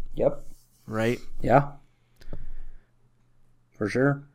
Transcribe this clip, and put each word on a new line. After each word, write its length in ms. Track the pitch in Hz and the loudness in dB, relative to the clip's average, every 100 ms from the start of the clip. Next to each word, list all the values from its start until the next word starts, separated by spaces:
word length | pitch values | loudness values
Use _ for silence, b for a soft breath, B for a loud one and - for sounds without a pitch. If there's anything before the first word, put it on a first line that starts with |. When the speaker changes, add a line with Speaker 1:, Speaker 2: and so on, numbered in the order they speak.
| - - | -4 0
Speaker 1:
Yep. 280 | 131 - - - - _ - | 2 0 -6 -12 -16 _ -6
Speaker 2:
Right? 320 | 110 113 123 - - | 0 0 0 -2 -2
Speaker 1:
Yeah. 300 | - 131 143 - - _ _ _ B B B B B B B _ _ _ _ _ _ _ _ - | 4 4 4 -4 -20 _ _ _ B B B B B B B _ _ _ _ _ _ _ _ -6
For 100 | 104 | -2
sure. 360 | 120 139 143 - | 2 2 2 -6